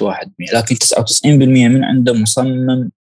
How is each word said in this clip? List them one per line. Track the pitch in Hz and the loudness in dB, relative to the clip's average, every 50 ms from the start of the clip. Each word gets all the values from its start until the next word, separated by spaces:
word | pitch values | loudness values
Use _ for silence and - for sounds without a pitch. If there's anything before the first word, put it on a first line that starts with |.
واحد | 107 101 92 - - - _ - | -4 -6 -6 -8 -12 -16 _ -14
بالمية، | 87 - 110 117 | -8 -4 -2 -2
لكن | 113 - 127 | -2 -2 -4
تسعة | - - - - - | -2 -2 -2 -2 -2
وتسعين | 117 - - - - 147 147 135 | -2 -2 -4 0 2 4 4 4
بالمية | 135 127 131 127 120 117 | 4 4 4 4 4 4
من | 127 135 - | 2 2 0
عنده | - - 131 120 127 | 0 0 0 0 0
مصمم | 120 113 107 110 - - 127 131 127 127 127 131 127 127 123 - - _ _ | 0 0 0 -2 -2 -2 -2 -2 -2 -2 -2 -2 -2 -2 -4 -6 -10 _ _